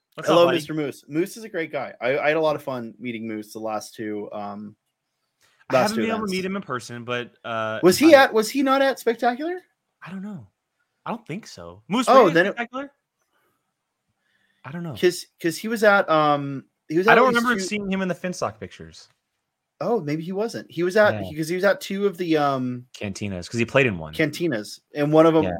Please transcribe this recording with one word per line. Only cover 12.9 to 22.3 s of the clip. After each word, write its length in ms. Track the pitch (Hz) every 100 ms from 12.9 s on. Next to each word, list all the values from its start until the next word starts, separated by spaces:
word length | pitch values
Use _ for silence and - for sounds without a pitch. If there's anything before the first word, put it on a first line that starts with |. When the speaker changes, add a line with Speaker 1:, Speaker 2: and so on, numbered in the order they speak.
| _ _ _ _ _ _ _ _ _ _ _ _ _ _ _ _ _
Speaker 1:
I 60 | 131
don't 140 | 170
know. 100 | 170
Speaker 2:
'Cause, 320 | 110 180 170 - _
'cause 160 | 170 165
he 80 | 220
was 160 | 226
at, 260 | 214 202 -
um, 580 | 156 151 143 139 135 - _ -
he 100 | 160
was 100 | 185
Speaker 1:
I 40 |
Speaker 2:
at 20 | 226
Speaker 1:
don't 80 |
Speaker 2:
at 100 | 254
least 40 | 233
Speaker 1:
remember 180 | 240 214
Speaker 2:
two 60 | 180
Speaker 1:
seeing 240 | 208 196
him 100 | 190
in 60 | 185
the 80 |
Finstock 460 | 170 185 175 113 -
pictures. 480 | 92 - 80 - - _ _ _ _ _ _ _
Speaker 2:
Oh, 220 | 170 226
maybe 220 | 143 156
he 100 | 165
wasn't. 380 | 190 226 113 -
He 120 | 156
was 140 | 175 208
at, 160 | 208
Speaker 1:
Yeah. 100 | 208
Speaker 2:
he, 120 | 185 156
'cause 120 | 156
he 40 |
was 80 | 185
at 180 | 196 190
two 240 | - 196 202
of 100 | 175
the, 220 | 175